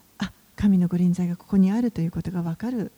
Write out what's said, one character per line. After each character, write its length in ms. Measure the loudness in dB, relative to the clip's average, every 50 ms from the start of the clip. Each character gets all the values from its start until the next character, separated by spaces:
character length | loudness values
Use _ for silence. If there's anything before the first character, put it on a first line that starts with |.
| _ _ _ -10
「あ、 120 | -10 -10 -10 _ _ _ _
神 220 | 0 2 4 4
の 120 | 4 4 2
ご 100 | 2 2
臨 160 | 2 2 2
在 120 | 0 -2 -4
が 80 | -4
こ 100 | -6 -6 0
こ 80 | 2
に 160 | 4 4 4 2
あ 80 | 0
る」 100 | -2 -2
と 120 | -2 -2 -4
い 40 |
う 40 | -4
こ 120 | -4 -6 -8
と 80 | -6
が 120 | -6 -4 -4
わ 120 | -4 -6
か 140 | -6 -6 -6
る 220 | -4 -6 -6 -8 -10